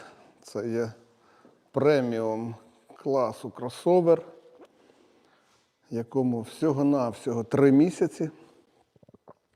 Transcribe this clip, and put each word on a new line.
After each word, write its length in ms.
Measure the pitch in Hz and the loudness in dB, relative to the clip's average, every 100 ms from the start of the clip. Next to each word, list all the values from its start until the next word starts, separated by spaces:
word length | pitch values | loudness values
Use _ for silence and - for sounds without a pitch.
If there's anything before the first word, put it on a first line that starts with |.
| - - - _ | -20 -20 -20 _
це 260 | - 107 117 | -14 -8 -4
є 240 | 117 113 113 _ _ _ _ - _ _ | -4 -4 -8 _ _ _ _ -20 _ _
преміум 840 | 135 139 147 120 113 110 110 117 113 - _ _ - | 0 2 2 0 -2 -4 -4 -8 -12 -20 _ _ -10
класу 540 | 139 135 117 110 120 | -4 -2 -2 -4 -14
кросовер, 720 | - 120 - 170 180 170 165 - - - - - _ _ _ _ _ _ _ _ _ _ _ _ | -12 -12 -4 2 4 4 2 0 -20 -20 -20 -20 _ _ _ _ _ _ _ _ _ _ _ _
якому 500 | 117 117 135 127 117 | -10 -6 -4 -2 -4
всього-навсього 1040 | 107 - 156 139 143 143 120 - - 117 | -8 -4 -2 0 0 0 -2 -6 -6 -6
три 280 | 110 143 139 | -2 4 6
місяці, 580 | 135 175 - 175 - 156 - - _ _ _ _ _ _ _ - _ _ | 6 4 2 -4 -2 -8 -8 -20 _ _ _ _ _ _ _ -20 _ _